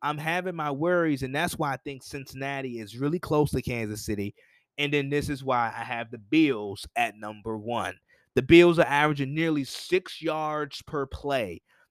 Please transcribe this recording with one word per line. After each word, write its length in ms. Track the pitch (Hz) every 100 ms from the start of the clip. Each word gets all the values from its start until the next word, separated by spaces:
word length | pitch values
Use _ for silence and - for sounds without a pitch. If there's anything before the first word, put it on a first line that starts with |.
I'm 160 | 143 151
having 360 | 160 175 180
my 160 | 170 151
worries, 540 | 139 170 175 165 135
and 100 | 131
that's 240 | 139 170 -
why 140 | 147
I 60 | 131
think 260 | 147 135
Cincinnati 720 | - 143 123 131 135 139 135 117
is 180 | 104 117
really 220 | 143 175
close 320 | - 151 151
to 120 | 135
Kansas 440 | - 120 107 104 -
City. 260 | 101 101 - _ _ _ -
And 160 | 143
then 160 | 147 139
this 180 | 143 143
is 140 | 139
why 300 | 135 123 117 117
I 60 |
have 300 | 113 120 113
the 60 | 117
Bills 680 | 101 156 156 113 104 98 -
at 220 | - 117 104
number 420 | 107 107 113 110
one. 360 | 107 117 90 92 _ _ _ -
The 60 |
Bills 360 | 131 170 175 170
are 80 | 131
averaging 480 | 143 151 143 135
nearly 300 | 151 165 151
six 580 | 131 - - 180 185 -
yards 580 | 160 156 156 151 147 -
per 240 | - 147 135
play. 560 | - 139 135 101 82 _ _ _